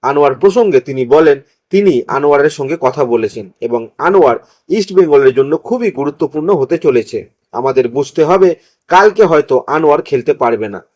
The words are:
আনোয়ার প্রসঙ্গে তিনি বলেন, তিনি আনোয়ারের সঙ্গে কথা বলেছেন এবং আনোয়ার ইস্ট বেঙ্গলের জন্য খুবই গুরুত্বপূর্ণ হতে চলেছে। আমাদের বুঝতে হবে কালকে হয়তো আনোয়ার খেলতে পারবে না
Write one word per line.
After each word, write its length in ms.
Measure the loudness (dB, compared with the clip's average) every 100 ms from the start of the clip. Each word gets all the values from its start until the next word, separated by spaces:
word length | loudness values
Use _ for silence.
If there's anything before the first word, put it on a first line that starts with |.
আনোয়ার 340 | -2 0 0 2
প্রসঙ্গে 440 | 0 2 2 0
তিনি 260 | -2 -6 0
বলেন, 360 | 4 4 2 _ _ _
তিনি 320 | 0 2 0 -2
আনোয়ারের 420 | -2 0 2 0
সঙ্গে 280 | -2 -8 -4
কথা 260 | -4 -2 -2
বলেছেন 440 | -2 -4 -8 -16 _
এবং 260 | -6 -6 -8 _
আনোয়ার 400 | 0 4 2 0 _ _ _
ইস্ট 240 | -4 -2
বেঙ্গলের 420 | 0 4 4 4 2
জন্য 220 | -2 -2
খুবই 340 | -4 -4 -4
গুরুত্বপূর্ণ 640 | -4 -8 -6 -6 -6 -2
হতে 240 | -2 -2 -2
চলেছে। 520 | 0 0 -2 -10 -12 _ _
আমাদের 360 | -6 -2 -2 -2
বুঝতে 360 | -4 -6 -2
হবে 320 | 0 2 2 0 _ _ _
কালকে 360 | 2 2 2
হয়তো 400 | 2 2 0 -2 -2
আনোয়ার 340 | -2 2 0
খেলতে 320 | 0 -4 -2
পারবে 360 | -2 -2 -2 -6
না 160 | -10 _